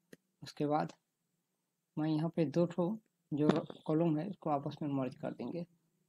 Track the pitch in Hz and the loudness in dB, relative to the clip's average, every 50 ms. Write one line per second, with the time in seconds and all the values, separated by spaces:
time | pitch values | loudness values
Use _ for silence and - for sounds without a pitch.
0 | _ _ - - _ _ _ _ - - - - 151 147 147 147 170 165 - _ | _ _ -20 -20 _ _ _ _ -18 -10 -6 -2 0 0 2 0 0 -2 -6 _
1 | _ _ _ _ _ _ _ _ _ _ _ _ _ _ _ _ _ _ _ 156 | _ _ _ _ _ _ _ _ _ _ _ _ _ _ _ _ _ _ _ -2
2 | 151 156 156 151 160 170 - - 165 139 131 170 175 170 175 - 175 170 220 220 | 0 2 2 2 0 0 0 0 0 2 2 2 2 2 2 0 0 0 -2 -4
3 | - _ _ _ _ _ 160 139 151 147 - - 170 - - - - - 156 156 | -8 _ _ _ _ _ 0 2 4 4 4 2 0 -6 -10 -8 -2 0 2 4
4 | 170 170 151 151 - 208 185 - - 165 147 139 143 156 143 - 160 147 139 135 | 4 4 2 2 0 -4 -6 -6 -2 -2 0 0 -2 -4 -6 -4 -4 -2 -2 -2
5 | 131 127 - - - 127 - - 117 123 - 165 175 - _ _ _ _ _ _ | -2 -2 -4 -6 -8 -8 -8 -6 -8 -8 -6 -8 -8 -10 _ _ _ _ _ _
6 | _ | _